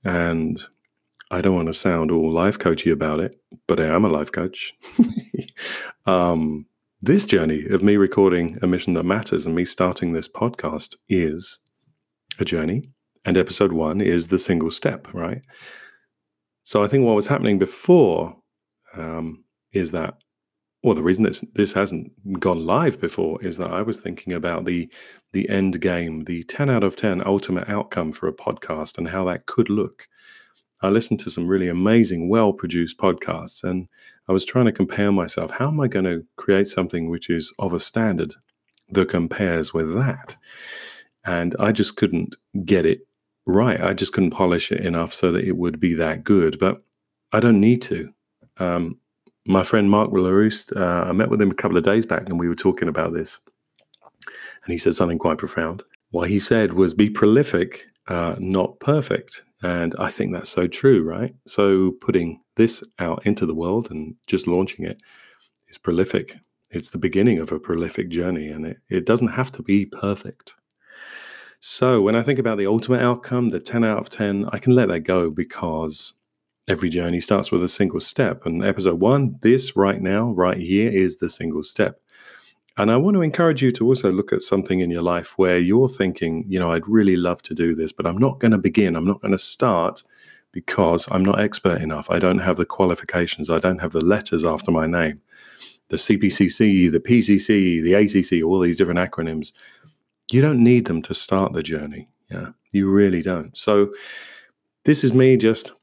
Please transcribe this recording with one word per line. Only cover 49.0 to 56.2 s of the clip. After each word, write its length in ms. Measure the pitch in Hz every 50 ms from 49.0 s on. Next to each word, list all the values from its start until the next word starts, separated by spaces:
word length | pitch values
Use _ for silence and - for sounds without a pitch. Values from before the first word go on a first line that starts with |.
| _ _ _ _ _ _ _ _ _
my 160 | - 95 95 90
friend 280 | - - 113 104 98
Mark 200 | 101 104 107 -
Larouste, 680 | 101 95 90 90 92 98 107 110 107 - - - -
uh, 320 | 101 92 87 87 87 87 87
I 40 | 87
met 180 | 95 113 -
with 100 | - 107
him 100 | 104 98
a 40 | -
couple 220 | - - 101 92
of 80 | 87 80
days 220 | 95 101 110 110
back, 220 | 113 85 80 - -
and 100 | 90 85
we 100 | 87 85
were 60 | 85
talking 340 | - - 95 90 - 90 85
about 260 | 73 76 80 85 82
this, 240 | 85 82 - - - _ _ _ _ _ _ _ _ _ _ _ _ _ - _ _ - - - - - - - - _
and 80 | - 87
he 60 | 82
said 160 | - - 82
something 240 | - 92 87 85 80
quite 200 | - 85 80 78
profound. 440 | - 76 - - 82 80 87 104 - _ _ _ _ _
What 180 | - 85